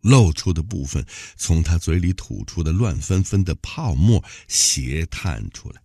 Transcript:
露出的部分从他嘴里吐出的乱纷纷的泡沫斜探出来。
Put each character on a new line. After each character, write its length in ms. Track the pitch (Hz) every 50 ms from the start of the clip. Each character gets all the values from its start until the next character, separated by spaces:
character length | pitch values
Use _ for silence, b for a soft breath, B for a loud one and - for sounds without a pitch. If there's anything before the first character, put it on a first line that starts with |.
露 320 | _ 101 135 131 113 85 76
出 180 | - - 95
的 100 | 90 82
部 240 | 76 101 107 85 69
分 200 | 69 - 76 - B B B B B B B
从 260 | - - 87 82 80
他 140 | - 82 85
嘴 200 | - - 80 90
里 140 | 87 90
吐 320 | 92 - - - 117 98 107
出 180 | - - -
的 120 | 82 78 82
乱 260 | 95 120 110 78 80
纷 240 | 73 - 95 92 95
纷 180 | - - 98
的 140 | 95 87 80
泡 400 | - - - - - 160 120 73
沫 260 | 64 80 107 120 87 B B B B B B
斜 560 | - - - - - 135 - 62 67 78 80
探 440 | 80 - - - 92 69 53 52 50
出 200 | - - - -
来。 100 | - - _